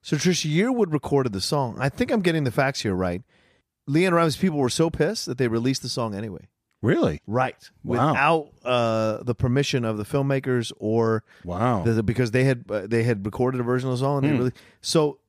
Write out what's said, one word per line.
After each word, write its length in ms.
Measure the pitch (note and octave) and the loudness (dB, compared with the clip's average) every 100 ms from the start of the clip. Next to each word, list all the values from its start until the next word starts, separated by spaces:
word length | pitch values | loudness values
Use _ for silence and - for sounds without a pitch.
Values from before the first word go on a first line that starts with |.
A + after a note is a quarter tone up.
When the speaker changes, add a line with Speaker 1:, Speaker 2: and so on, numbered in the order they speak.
Speaker 1:
So 160 | - D3+ | -4 -2
Trisha 340 | F3 F3 D#3 | 0 0 0
Yearwood 400 | D#3 A#3 B3 G3 | 0 2 0 0
recorded 420 | D3+ - C#3+ B2+ | 0 0 0 0
the 60 | G2 | -4
song. 340 | - D3 B2+ - | -2 -2 -2 -2
I 120 | C3+ | -4
think 200 | - B3 | -2 0
I'm 120 | B3 | 2
getting 220 | F3+ D#3+ | 2 0
the 60 | C3+ | 0
facts 300 | B2+ C3+ - | 0 0 0
here 140 | G#2+ | -2
right. 280 | F2+ F#2 F2+ - _ _ _ _ _ - | 0 0 -4 -8 _ _ _ _ _ -2
LeAnn 260 | C#3+ F#3 | 2 4
Rimes' 260 | E3+ E3 C3+ | 4 2 2
people 180 | F#3+ D3+ | 0 2
were 120 | B2+ | 0
so 180 | - E3 | 2 0
pissed 380 | - D#3 A3 - | 2 -2 -2 -6
that 100 | B2+ | -2
they 100 | B2 | 0
released 340 | A2+ B2 C3 | 2 0 -2
the 80 | B2 | -4
song 240 | C3+ A#2 | -6 -6
anyway. 340 | G2 A2 F2 - _ _ _ | -6 -10 -12 -18 _ _ _
Speaker 2:
Really? 400 | G#2+ D#4+ C#4+ - - | 0 2 0 -2 -4
Speaker 1:
Right. 420 | A2+ B2+ - - _ | -2 -2 -6 -20 _
Speaker 2:
Wow. 240 | - A#2+ C#3+ | -4 0 2
Speaker 1:
Without, 360 | C3+ C#3+ E3 D3 _ | 2 2 2 -2 _
uh, 580 | B2 B2 A#2 A2 A2 A2 | -2 0 2 0 0 -2
the 120 | B2 | -6
permission 500 | A#2+ C3 B2+ C#3+ C3 | -2 0 2 0 0
of 140 | A2+ G#2+ | -2 -4
the 60 | |
filmmakers 680 | G#2 C#3 C#3 C3+ C3 B2 A2+ - | -2 -2 0 -2 0 -2 -2 -6
or 460 | G#2+ A2+ A2+ A2 - - | -2 2 2 0 -4 -16
Speaker 2:
Wow. 380 | F2 F2 A#2+ A2 | -8 -2 0 2
Speaker 1:
the, 100 | F2 | 2
the, 100 | A2 | 2
because 280 | G#2+ A#2+ A#2+ | 0 0 0
they 140 | B2 | 2
had, 200 | C3 B2+ - | 2 2 -2
uh, 160 | G#2 G2+ | -6 0
they 160 | A#2 | 0
had 240 | A2+ G#2+ G2+ | 2 0 -2
recorded 340 | - B2+ C3 | 0 0 0
a 40 | |
version 260 | A#2+ B2+ C3 | 0 0 0
of 80 | B2 | -2
the 40 | |
song. 160 | C#3 C#3+ | 0 0
And 60 | |
they 60 | C#3 | 2
Speaker 2:
Hmm. 60 | C#3 | 2
Speaker 1:
really, 140 | B2+ - - _ | 0 -4 -20 _
so 380 | - E3 D3+ - | 0 2 2 -2